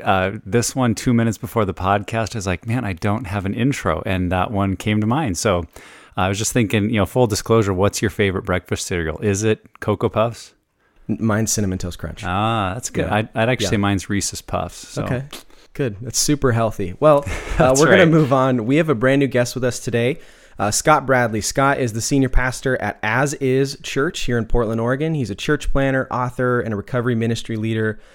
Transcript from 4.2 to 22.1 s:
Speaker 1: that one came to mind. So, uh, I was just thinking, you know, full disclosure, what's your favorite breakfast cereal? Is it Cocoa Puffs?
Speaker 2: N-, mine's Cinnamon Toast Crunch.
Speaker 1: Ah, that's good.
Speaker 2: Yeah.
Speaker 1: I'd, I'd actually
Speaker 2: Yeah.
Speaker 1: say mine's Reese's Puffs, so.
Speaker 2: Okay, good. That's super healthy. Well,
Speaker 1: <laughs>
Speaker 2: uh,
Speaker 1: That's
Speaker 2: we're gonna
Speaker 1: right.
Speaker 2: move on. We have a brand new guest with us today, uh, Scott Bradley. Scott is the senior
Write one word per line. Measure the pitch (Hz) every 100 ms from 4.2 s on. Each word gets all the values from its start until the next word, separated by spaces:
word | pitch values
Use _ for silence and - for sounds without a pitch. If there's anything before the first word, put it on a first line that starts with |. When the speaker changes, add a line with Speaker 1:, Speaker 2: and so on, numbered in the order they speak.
| 87
Speaker 1:
that | 92 92
one | 101 98 95
came | 107 107
to | 104
mind. | 143 135 85
So, | 110 87
uh, | 82 - - - - -
I | 92
was | 101
just | 110
thinking, | 127 101 110 104
you | 110
know, | 92
full | 127 120
disclosure, | 101 - 113 98 90
what's | 101 -
your | 110
favorite | - 101 92 -
breakfast | 90 - 101 -
cereal? | 90 78 78
Is | 104 98
it | 110 110 - -
Cocoa | - 101 110
Puffs? | 107 117 107 - _ _ _ _ _ -
Speaker 2:
N-, | 104
mine's | 110 104 110
Cinnamon | 113 98 92
Toast | 90 -
Crunch. | 80 82 98
Speaker 1:
Ah, | 95 113 113 95
that's | 95 -
good. | - -
Speaker 2:
Yeah. | 107
Speaker 1:
I'd, | 113 123
I'd | 113
actually | 127 101
Speaker 2:
Yeah. |
Speaker 1:
say | 104
mine's | 101 98 -
Reese's | 101 - -
Puffs, | - 92 85 - -
so. | 147
Speaker 2:
Okay, | 101 127 143 - - - -
good. | - 127 98
That's | 131 -
super | - 147 131
healthy. | 113 110 - 90 -
Well, | 151 143
Speaker 1:
<laughs> | 92
Speaker 2:
uh, | - - -
Speaker 1:
That's | 131 135
Speaker 2:
we're | 156
gonna | 110
Speaker 1:
right. | 165
Speaker 2:
move | 160 131
on. | 135 131 123 110
We | 147
have | 160
a | 117
brand | 131 139
new | 135
guest | 123 120
with | 127
us | 123 -
today, | 120 117 120 165 - - - -
uh, | 101
Scott | - 160 151 131
Bradley. | 127 117 107
Scott | - 139 139 139
is | 120
the | 113
senior | -